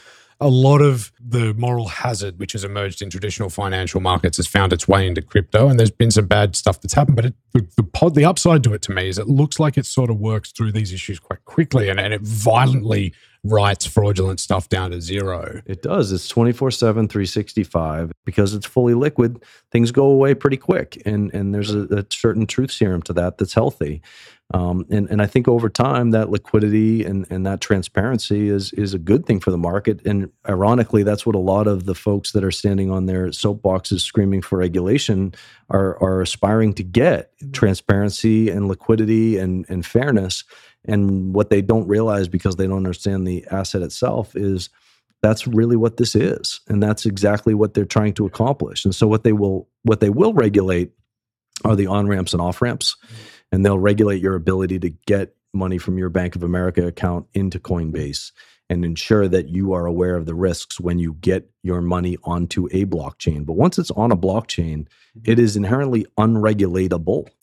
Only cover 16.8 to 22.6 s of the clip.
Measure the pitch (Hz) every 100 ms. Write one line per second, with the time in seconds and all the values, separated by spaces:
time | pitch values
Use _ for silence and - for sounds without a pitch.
16.8 | 113 110 107 107 92 - 101 - 92 85
17.8 | 80 78 82 - - - 98 104 - -
18.8 | 123 120 147 147 120 120 - _ _ 117
19.8 | 117 123 139 135 135 139 143 135 - 185
20.8 | - - - 107 101 101 98 101 104 104
21.8 | 98 104 101 - 117 110 107 -